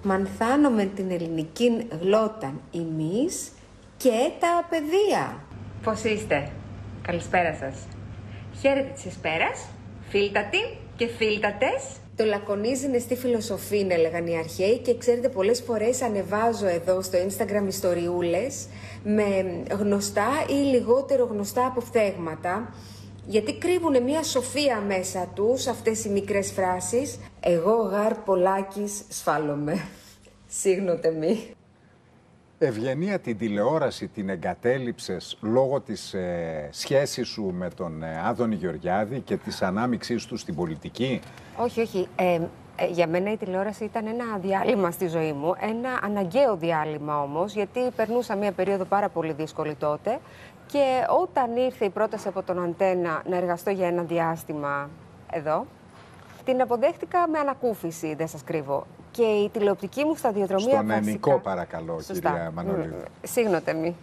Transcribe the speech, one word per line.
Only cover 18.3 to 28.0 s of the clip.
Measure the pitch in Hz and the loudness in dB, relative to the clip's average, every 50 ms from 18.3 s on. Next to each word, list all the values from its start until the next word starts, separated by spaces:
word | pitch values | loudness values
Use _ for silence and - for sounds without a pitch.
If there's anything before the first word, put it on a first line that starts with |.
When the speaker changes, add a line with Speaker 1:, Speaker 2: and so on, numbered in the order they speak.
| 165 175 220 277 285 - - - - - - - - - - | 2 0 0 -2 -4 -8 -10 -12 -14 -14 -14 -14 -14 -8 -2
Speaker 1:
με | 208 208 214 208 202 196 190 185 185 175 170 - - - 196 | 2 2 4 4 4 4 2 2 0 -2 -6 -4 -4 -2 0
γνωστά | 208 202 202 202 196 - - 214 202 226 277 311 - - | 2 2 2 2 2 0 0 2 2 2 2 0 0 2
ή | 277 | 2
λιγότερο | 277 285 277 262 240 208 208 240 269 277 269 277 254 247 | 2 4 4 4 4 6 6 4 4 4 4 4 4 4
γνωστά | 240 226 202 202 202 - 247 247 | 2 2 -4 -4 -2 2 2 2
αποφθέγματα, | 254 254 247 233 - - 233 214 196 185 175 170 160 160 156 - 175 180 208 240 - - - - - - - - - - - - | 2 2 -2 -6 0 2 2 2 2 0 -2 -6 -6 -6 -4 -4 -4 -2 -2 -4 -8 -12 -16 -16 -18 -16 -16 -16 -16 -16 -16 -12
γιατί | - 196 214 208 240 - | 0 0 2 2 2 -4
κρύβουνε | - - 349 359 359 339 330 277 254 | -2 0 2 2 2 2 4 4 4
μία | 240 254 294 320 311 | 4 4 0 0 0
σοφία | - - 254 240 - - 277 294 277 240 214 | 0 -2 -2 -2 0 -2 2 2 2 2 2
μέσα | 202 202 196 185 180 - - - 180 180 - | 0 0 0 -2 -2 -2 -4 -4 -6 -4 -2
τους | 180 202 226 254 262 - | 0 2 2 2 2 0
αυτές | 277 226 220 - 226 220 214 - | -2 -4 0 0 0 0 0 -2
οι | 214 | 0
μικρές | 202 202 196 - 208 202 190 196 - | 0 0 0 0 0 0 0 0 0
φράσεις. | - 190 180 180 180 180 - - 240 285 285 - - - - - - | 0 2 2 2 0 -2 0 0 0 0 -2 -8 -12 -14 -16 -14 -2
«Εγώ | - - 175 170 160 196 220 | 2 2 2 4 4 4 4
γάρ | 233 220 190 185 208 | 4 4 2 2 2